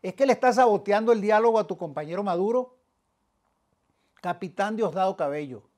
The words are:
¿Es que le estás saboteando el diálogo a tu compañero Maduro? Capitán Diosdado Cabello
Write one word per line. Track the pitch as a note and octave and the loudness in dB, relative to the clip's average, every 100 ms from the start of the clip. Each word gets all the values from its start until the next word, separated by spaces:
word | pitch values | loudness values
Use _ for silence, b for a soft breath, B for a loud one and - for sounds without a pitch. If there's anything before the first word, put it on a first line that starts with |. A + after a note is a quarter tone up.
¿Es | F#3 - | -10 0
que | C4+ | 2
le | |
estás | A3+ B3+ A#3 | 4 2 4
saboteando | B3 G3+ - G3+ A3 | 4 2 0 0 2
el | A3+ | 2
diálogo | G3+ G#3+ A3+ A3+ | 4 2 4 2
a | F#3 | -2
tu | F#3 | -8
compañero | E3 C#3+ D3+ F3 | -10 -10 -8 -6
Maduro? | G3+ F3 G3+ B3 B3 _ _ _ _ _ _ _ _ _ _ _ _ _ _ _ | -4 -2 0 -2 -4 _ _ _ _ _ _ _ _ _ _ _ _ _ _ _
Capitán | F3+ F3 F#3 - G3+ A3 | -8 -8 -10 -6 -4 -2
Diosdado | G#3 E3+ F#3+ - | -4 0 -2 -2
Cabello | D3+ D3 C#3+ A2+ _ | -6 -6 -10 -14 _